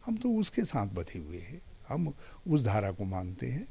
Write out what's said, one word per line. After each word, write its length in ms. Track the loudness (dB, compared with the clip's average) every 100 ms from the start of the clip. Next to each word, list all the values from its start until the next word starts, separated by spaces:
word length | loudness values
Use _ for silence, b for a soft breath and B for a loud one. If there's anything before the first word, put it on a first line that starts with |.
| -2
हम 120 | 0
तो 120 | 4
उसके 320 | 4 4 2
साथ 260 | 2 2 0
बंधे 320 | -2 -4 -6
हुए 180 | -8 -8
हैं, 240 | -10 -12 -14 -18 -4
हम 240 | -2 -2 -4 B B 4
उस 160 | 4
धारा 280 | 6 4 2
को 120 | 0
मानते 440 | -2 -2 -2 -4 -2
हैं। 200 | -2 -4